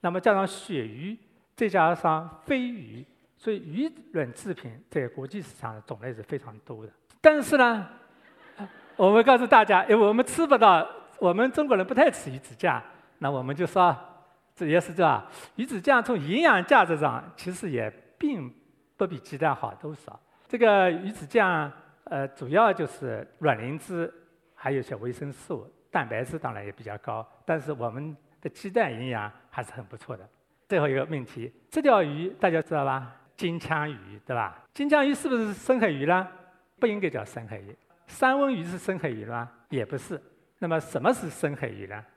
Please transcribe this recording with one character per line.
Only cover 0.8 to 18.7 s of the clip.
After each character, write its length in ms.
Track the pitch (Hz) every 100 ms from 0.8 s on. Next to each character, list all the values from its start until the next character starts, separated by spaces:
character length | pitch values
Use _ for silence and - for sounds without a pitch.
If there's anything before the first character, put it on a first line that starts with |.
| 110
鱼， 320 | 110 175 226 _ _ _ -
再 140 | 220
加 260 | 185 160 170
上 340 | 170 156 165 -
飞 160 | - 269
鱼， 440 | 247 233 117 110 143 _ _ _
所 140 | -
以 60 | 208
鱼 340 | 165 170 311 - -
卵 200 | 165 127
制 200 | 117 208
品 180 | 175 123 117 _
在 180 | 160 123
国 180 | - 131
际 160 | 208
市 140 | 165 -
场 160 | 120
的 80 | 107
种 180 | - 117
类 120 | 120
是 80 | 110
非 160 | 107 143
常 200 | - 107
多 260 | - 110 110
的。 60 | _ _ _
但 200 | 311 302
是 160 | 262 294
呢， 320 | 240 226 180 - _ _ _ _ - - 202 - - -
我 160 | 190
们 120 | 214
告 140 | 233 247
诉 100 | 240
大 160 | 240
家， 200 | 214 190 -
因 40 |
为 180 | 220 208
我 60 |
们 120 | 226 254
吃 200 | - 330
不 120 | 262
到， 300 | 214 170 - - - -
我 140 | 180
们 160 | 180 254
中 160 | 254 302
国 80 | 214
人 100 | 185
不 80 |
太 180 | 247 311
吃 180 | - -
鱼 80 | 131
子 160 | - 113
酱， 260 | 175 123 - - _ _
那 120 | 143
我 100 | 139
们 140 | 127 143
就 100 | 175
说， 300 | 196 175 131 - - _ _ _
这 140 | _ 165
也 120 | 165
是 140 | 170
这 80 | 165
样， 240 | 165 113 - - - -
鱼 100 | 254
子 140 | 220
酱 240 | 180 262
从 160 | 233 226
营 220 | 143 214
养 220 | 330 208 175
价 200 | 233 175
值 120 | 156
上 260 | 147 120 - -
其 120 | 180
实 220 | 180 196
也 180 | 127 110 - _ _
并 360 | 294 240 127 - _